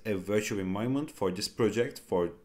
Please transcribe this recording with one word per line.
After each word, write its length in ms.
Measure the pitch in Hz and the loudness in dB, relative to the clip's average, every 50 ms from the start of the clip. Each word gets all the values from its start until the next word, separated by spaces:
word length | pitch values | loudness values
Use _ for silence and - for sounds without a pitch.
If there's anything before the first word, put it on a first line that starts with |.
| - | -4
a 80 | 110 101 | -4 -2
virtual 440 | 92 90 98 104 107 107 - 110 98 | -2 0 2 2 2 2 0 -2 -2
environment 520 | 95 92 95 104 117 127 135 143 156 151 | -2 -2 0 0 0 0 0 -2 -2 -4
for 200 | - - 101 92 | -4 -2 -2 0
this 160 | 90 104 - | 0 -2 -6
project 520 | - - - 117 101 107 117 - - - - | -4 0 2 2 2 4 2 0 0 -2 -10
for 320 | - - 98 90 87 85 - - | -6 -2 0 2 0 0 -2 -8